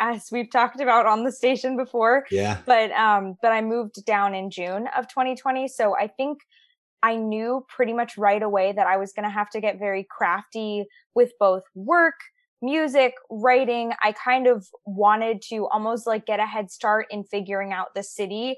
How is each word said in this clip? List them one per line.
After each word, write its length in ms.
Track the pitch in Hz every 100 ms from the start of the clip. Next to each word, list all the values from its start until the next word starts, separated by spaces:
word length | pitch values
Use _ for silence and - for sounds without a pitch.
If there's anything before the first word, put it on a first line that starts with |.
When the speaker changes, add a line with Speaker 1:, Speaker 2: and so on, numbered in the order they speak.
Speaker 1:
as 300 | 233 233 -
we've 180 | 240 233
talked 300 | 262 240 247
about 260 | 269 233 220
on 200 | 214 247
the 80 |
station 420 | 247 247 262 262 254
before. 480 | 247 240 226 254 269
Speaker 2:
Yeah. 280 | 196 202 208 -
Speaker 1:
But, 260 | 233 220
um, 420 | - 220 202 196 185
but 100 | 233
I 100 | 226
moved 440 | 220 233 220 - 202
down 280 | 208 202
in 160 | 190 190
June 380 | 180 180 190 233 -
of 120 | 233
twenty 260 | - 254 247
twenty. 320 | 269 262 269
So 300 | - 220 190
I 100 | 208
think 320 | - 269 285 _ _ _ _ _ _
I 140 | 226 226
knew 480 | 220 214 226 262 254
pretty 240 | - 240
much 240 | 233 233 -
right 240 | 202 208
away 300 | 220 202 190
that 160 | 202 185
I 80 | 190
was 160 | 196
gonna 180 | - 208
have 200 | 208 208
to 100 | 214
get 200 | 208 190
very 280 | 202 196 196
crafty 760 | - 190 185 208 226 214 208 202 _ _
with 200 | - 240 -
both 240 | 202 185 185 190
work, 400 | 202 349 330 320 - _ _ _
music, 520 | 247 311 311 269 254 254 -
writing. 640 | 220 240 254 254 240 233 233
I 120 | 214
kind 340 | 214 - 254 247
of 180 | 233 185 - -
wanted 580 | 196 202 214 226 226 -
to 180 | 226 202
almost, 400 | 214 214 233 233
like, 180 | 220 220
get 140 | 208
a 80 | 196
head 240 | 214 196
start 340 | - 220 214 214
in 120 | 208
figuring 500 | 202 202 190 196 196
out 200 | 185 -
the 80 | -
city, 540 | 196 - 196 208 247